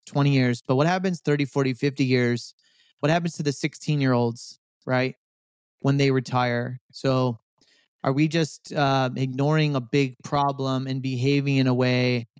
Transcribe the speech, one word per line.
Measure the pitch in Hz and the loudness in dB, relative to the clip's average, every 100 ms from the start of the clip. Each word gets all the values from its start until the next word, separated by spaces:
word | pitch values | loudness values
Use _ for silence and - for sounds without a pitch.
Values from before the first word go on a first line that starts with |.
| - | -4
twenty | 143 139 | 0 4
years, | 135 127 120 - | 4 2 0 0
but | 131 | 2
what | 160 | 2
happens | 185 185 175 | 0 -2 -2
thirty, | - 147 | -2 0
forty, | 139 143 135 | 0 0 -2
fifty | 120 143 135 131 | 0 -2 0 2
years? | 127 120 120 - - _ _ _ _ | 2 2 0 -6 -18 _ _ _ _
What | 147 | 0
happens | 170 170 | 0 -2
to | - | -4
the | 147 | -4
sixteen-year-olds, | 135 156 - - 147 131 123 120 117 - - _ _ | -4 -6 -6 -4 0 2 2 0 -4 -12 -20 _ _
right? | - 127 127 - _ _ _ _ _ _ | -4 -2 -2 -6 _ _ _ _ _ _
When | 139 139 | 0 2
they | 139 | 2
retire. | 131 127 127 123 120 123 127 _ | 2 0 -2 0 -2 -6 -10 _
So | - 135 131 127 117 _ _ _ _ _ _ | -6 -2 0 0 -4 _ _ _ _ _ _
are | 135 | -2
we | 139 156 | 0 0
just, | 165 156 - - | 0 -2 -6 -8
uh, | 151 139 135 127 127 | -2 0 2 0 -2
ignoring | 131 127 143 156 151 | -4 0 2 2 2
a | 139 | -2
big | 120 147 135 - | 0 0 0 -4
problem | - 147 143 139 135 131 135 | -4 -2 -2 -2 -2 -2 -4
and | 135 | -4
behaving | 131 127 135 143 139 135 | -4 0 2 2 2 2
in | 131 | 2
a | |
way | 123 127 123 127 123 120 | 2 2 2 2 0 -4